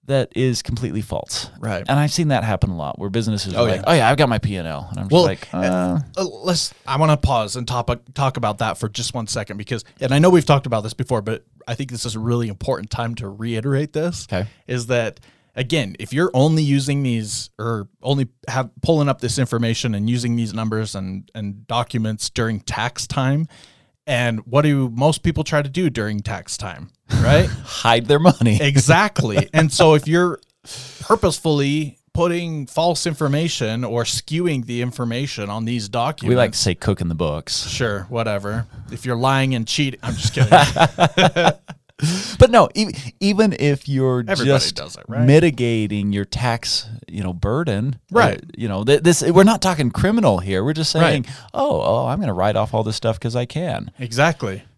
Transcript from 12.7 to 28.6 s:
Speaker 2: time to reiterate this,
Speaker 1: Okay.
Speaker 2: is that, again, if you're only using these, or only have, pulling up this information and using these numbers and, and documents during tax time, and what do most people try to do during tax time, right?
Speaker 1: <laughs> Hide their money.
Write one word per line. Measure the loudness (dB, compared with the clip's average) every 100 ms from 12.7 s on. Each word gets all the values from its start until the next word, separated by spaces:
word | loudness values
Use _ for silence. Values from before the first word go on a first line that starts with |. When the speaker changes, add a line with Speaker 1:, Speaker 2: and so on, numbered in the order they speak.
| -4 -4
Speaker 2:
time | -6 -6 -8
to | -12
reiterate | -8 -6 -4 -2 -2 -2
this, | -4 -4 -6 -6
Speaker 1:
Okay. | -4 -4 _ -8
Speaker 2:
is | -8 -2
that, | -2 -2 -8 _ _ _ -8
again, | -2 -2 -4 -8
if | -6
you're | -2 0 4
only | 4 4
using | 2 0 0 -2
these, | 0 -2 -4 -8 -10 -8
or | -6 -6 -8 _
only | -2 -2 -2 _ -8
have, | -6 -6 -6
pulling | 0 2 2
up | -2
this | -4 -2
information | -2 0 -2 -2 -2 -2
and | -2
using | -2 -2 -2
these | -4
numbers | -4 -4 -4 -4 -8
and, | -8 -10 -12 -10
and | -10 -10 -4
documents | -4 -2 -4 -4 -4 -6
during | -4 -2 -4
tax | -6 -4 -4 -6 -6
time, | -2 0 0 -4 -10 -20 _ _ _ -4
and | 0 0 -2 0
what | 2
do | 4 2 0
most | 0 0 0
people | -2 -2
try | -2 -2
to | -2
do | -2 -2
during | -2 -4 -4
tax | -6 -10 -10 -10
time, | -10 -12 -18 _ _ 2
right? | 6 6 4
Speaker 1:
<laughs> | -2
Hide | -10 -2 4 4 4
their | 6
money. | 6 6 2 4